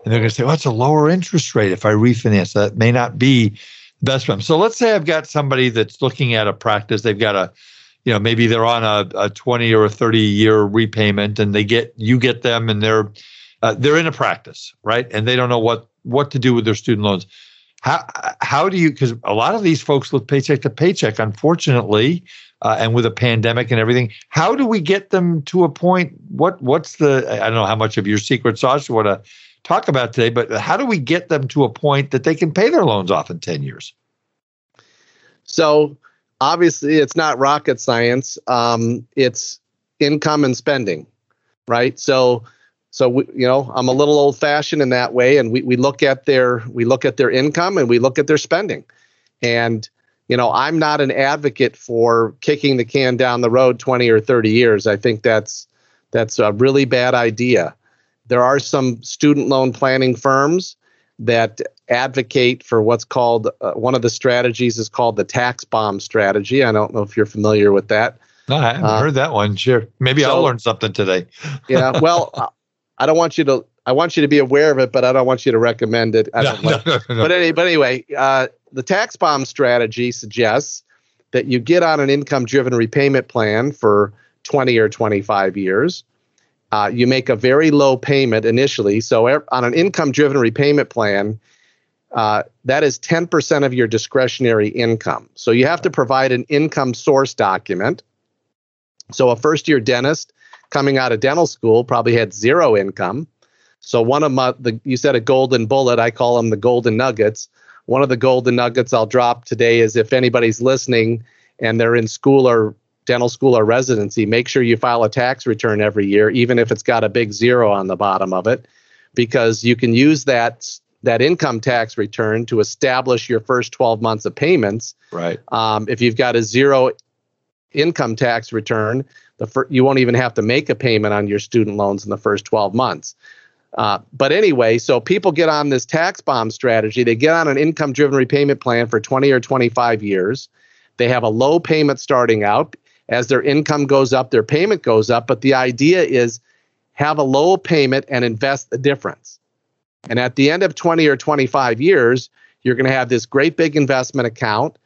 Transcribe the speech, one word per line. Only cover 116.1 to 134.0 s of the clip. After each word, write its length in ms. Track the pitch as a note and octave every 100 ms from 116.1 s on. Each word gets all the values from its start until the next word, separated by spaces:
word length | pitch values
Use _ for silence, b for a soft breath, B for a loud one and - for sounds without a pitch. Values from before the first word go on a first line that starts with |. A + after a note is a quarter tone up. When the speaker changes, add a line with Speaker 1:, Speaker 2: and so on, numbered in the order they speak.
| G2+ G#2+
Speaker 2:
even 260 | B2 A#2+ A#2+
if 140 | A#2
it's 140 | A#2
got 180 | - A#2+
a 60 | G#2+
big 240 | A#2 A2+
zero 400 | G2+ A#2+ B2 A2
on 160 | G2 F#2+
the 80 | F2+
bottom 360 | G2+ F#2 F#2+
of 140 | F#2 G2+
it, 220 | B2+ b b b b b
because 500 | - A#2 C3 A2+ A2
you 100 | A#2
can 180 | A#2+ B2
use 340 | A#2 C#3+ D3+ C#3
that, 420 | A#2+ A#2 A#2 - - _ _
that 180 | B2 A#2
income 380 | C#3 F3 D3+ A#2
tax 400 | A#2+ A#2+ A2+ -
return 480 | G2+ - A2 A2+ A#2
to 140 | A#2
establish 680 | G#2 - C3+ B2+ B2+ A#2+ -
your 120 | A2+
first 320 | A2 B2+ A#2
twelve 280 | - B2 A2
months 240 | A2+ G#2+
of 80 | G2+ -
payments. 580 | D3 F3+ G2+ A2 - - _
Speaker 1:
Right. 300 | F2 E2+ - -
Speaker 2:
Um, 360 | A#2 A2 G#2+ G#2+
if 120 | A2+
you've 140 | A#2+
got 220 | A2+ B2 A#2
a 60 |
zero 480 | G#2+ A#2 C#3 C3+ B2+ - _ _ _ _ _ _ _
income 420 | - D#3+ E3 B2
tax 380 | A2 B2 A#2 A2+
return, 520 | A2+ G#2+ A2+ G#2+ B2+ C#3 b b _
the 80 | A2+
fir-, 200 | C3 B2+
you 120 | C3
won't 160 | C3+ C3
even 160 | A#2+
have 200 | B2+ B2
to 80 | A2+
make 260 | G#2+ C3 D3+
a 60 |
payment 400 | A2+ B2+ A2 G#2+
on 120 | G#2 G#2
your 120 | G2+
student 400 | - A#2 G#2 G2+
loans 260 | G2+ G2+
in 60 | G#2
the 80 | F#2+
first 260 | A2 G2+
twelve 300 | - A2 G2+
months. 420 | G#2+ B2 D#2 - - b b b b b -
Uh, 200 | G#2+ G2